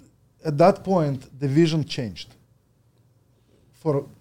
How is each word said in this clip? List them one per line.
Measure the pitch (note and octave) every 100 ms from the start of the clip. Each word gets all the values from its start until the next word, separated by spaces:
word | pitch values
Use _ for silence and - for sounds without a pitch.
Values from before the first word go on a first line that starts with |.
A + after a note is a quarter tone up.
| - _ _ _
at | D#3+ D3
that | F3 G3
point, | F#3+ F#3+ D3 C3 - B2+
the | C#3
vision | C#3 E3+ D#3+ C3+
changed | - A#2 E2 - - _ _ _ _ _ _ _ _ _ _ _ _ _
for, | _ D#3+ C#3+ C#3 -